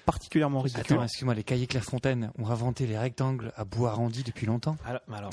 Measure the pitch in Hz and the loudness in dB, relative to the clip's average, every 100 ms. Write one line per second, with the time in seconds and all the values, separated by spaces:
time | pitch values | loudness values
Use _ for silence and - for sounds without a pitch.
0 | - - - 160 147 139 131 120 - 143 | 0 0 0 2 4 2 0 0 4 4
1 | 120 - 131 110 - 127 123 131 - 123 | 4 0 0 0 0 0 0 -2 -2 0
2 | 135 123 110 - 110 117 120 120 127 107 | 2 2 -2 -2 -2 0 0 0 0 0
3 | 127 - 131 131 110 - 101 107 120 107 | -2 0 0 0 -4 -8 -6 0 0 2
4 | 120 117 120 - 110 117 156 156 120 123 | 0 -2 -6 -4 0 0 0 -4 -4 -8
5 | - 104 101 | -6 -8 -8